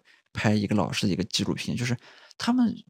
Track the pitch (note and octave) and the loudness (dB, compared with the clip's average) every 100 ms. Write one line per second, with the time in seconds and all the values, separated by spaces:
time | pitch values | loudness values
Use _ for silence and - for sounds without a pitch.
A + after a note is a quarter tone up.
0 | - _ _ - A2+ G#2+ G2+ G#2+ E2+ - | -10 _ _ -2 2 2 2 2 0 0
1 | G#2+ E2+ F2+ - G2 D2 - - B2 B2 | 0 0 -2 -2 -2 -4 -4 -4 -2 -4
2 | - - - - - B3+ A#3 - | -8 -20 -20 -4 0 2 2 0